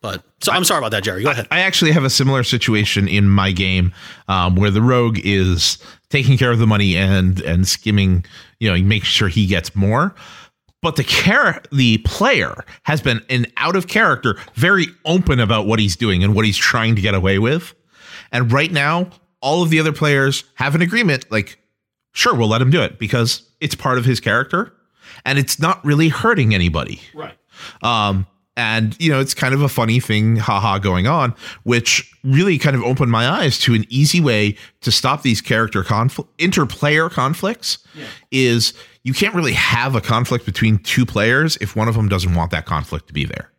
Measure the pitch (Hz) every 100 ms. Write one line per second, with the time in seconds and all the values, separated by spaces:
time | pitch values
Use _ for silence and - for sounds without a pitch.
0 | 110 95 _ _ - 135 180 175 117 104
1 | 101 92 120 113 107 156 190 - 165 156
2 | 135 - 135 135 120 120 - 107 104 -
3 | 98 101 101 98 95 92 95 92 90 -
4 | - - - 95 90 90 104 101 117 123
5 | 120 107 - 101 92 90 - - - -
6 | _ 139 131 131 127 117 113 107 101 90
7 | 95 98 92 92 - 85 92 - - 104
8 | 95 90 87 - - _ 110 87 95 110
9 | - - 101 85 98 95 - 101 98 113
10 | 180 - - - - _ _ _ 165 -
11 | 131 - - 233 240 - - 139 123 110
12 | - - 220 226 78 - - - - 139
13 | 135 113 - 127 120 - 143 185 180 214
14 | 214 131 123 98 - - 160 196 165 -
15 | - 180 175 135 113 110 104 113 104 90
16 | 113 92 98 104 110 98 - 123 113 113
17 | 101 98 90 98 113 156 175 - _ _
18 | - - - 123 120 131 160 165 143 165
19 | 180 - _ _ 131 160 170 160 156 143
20 | 151 139 135 139 - - 131 151 175 226
21 | 220 135 - 110 104 - _ _ _ _
22 | _ - 247 165 113 113 127 160 113 -
23 | 107 123 117 - _ _ 147 - 143 127
24 | 120 120 - 110 131 170 226 _ _ _
25 | - - - 139 135 - 156 190 147 147
26 | 160 - 220 - 113 104 87 76 62 50
27 | - - - - _ - - - - 113
28 | 104 95 95 _ _ - 113 113 110 -
29 | 165 139 135 - 131 135 143 - 113 117
30 | - 107 110 113 104 101 104 98 98 90
31 | 101 165 127 117 - - - 120 113 -
32 | - _ 135 135 196 156 147 135 117 135
33 | 131 113 120 196 170 107 - 117 - 127
34 | 147 175 151 110 107 104 - _ - -
35 | 131 143 135 110 - 113 110 104 92 107
36 | 123 - - _ 170 190 135 - 147 151
37 | 165 170 131 170 190 240 - - _ 156
38 | - - _ 131 127 117 117 - - _
39 | 123 131 202 180 156 - - 120 131 120
40 | - 113 131 123 - 95 113 107 - -
41 | 123 - 107 131 160 - 107 - 110 113
42 | 107 95 90 85 82 85 - 80 76 73
43 | - 73 71 - -